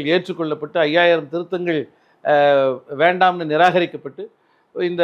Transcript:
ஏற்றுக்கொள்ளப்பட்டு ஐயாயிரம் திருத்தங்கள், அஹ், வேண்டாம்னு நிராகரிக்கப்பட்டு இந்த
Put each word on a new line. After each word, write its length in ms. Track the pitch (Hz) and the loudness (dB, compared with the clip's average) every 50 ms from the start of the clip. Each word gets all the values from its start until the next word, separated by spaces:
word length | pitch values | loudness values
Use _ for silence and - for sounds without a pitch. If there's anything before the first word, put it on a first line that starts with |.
| 143 | 0
ஏற்றுக்கொள்ளப்பட்டு 720 | 147 165 185 180 190 175 165 165 156 151 151 151 151 - 175 | 0 0 0 -2 -4 -8 -6 -6 -6 -6 -8 -8 -4 -2 -2
ஐயாயிரம் 500 | 156 147 156 175 175 175 170 160 151 135 | 0 2 2 2 4 4 2 0 -2 -4
திருத்தங்கள், 500 | 160 170 175 170 190 175 180 175 165 147 120 - _ _ _ _ _ _ - | -8 -8 -6 -6 -8 -6 -4 -2 -4 -4 -4 -8 _ _ _ _ _ _ -2
அஹ், 500 | - 147 147 143 143 143 139 135 135 127 127 - - 147 | 0 2 4 4 4 4 4 2 0 -2 -4 -10 -10 -4
வேண்டாம்னு 500 | 135 160 175 180 180 185 185 180 175 165 | 0 0 2 2 4 2 2 2 0 -4
நிராகரிக்கப்பட்டு 800 | 156 151 156 175 180 160 180 175 170 - 139 - 139 135 - 202 226 _ _ _ _ _ _ _ _ - | -2 2 2 4 4 4 2 -2 -2 -6 -10 -14 -16 -14 -16 -16 -18 _ _ _ _ _ _ _ _ -8
இந்த 280 | - 180 180 180 170 | -6 -4 -4 0 2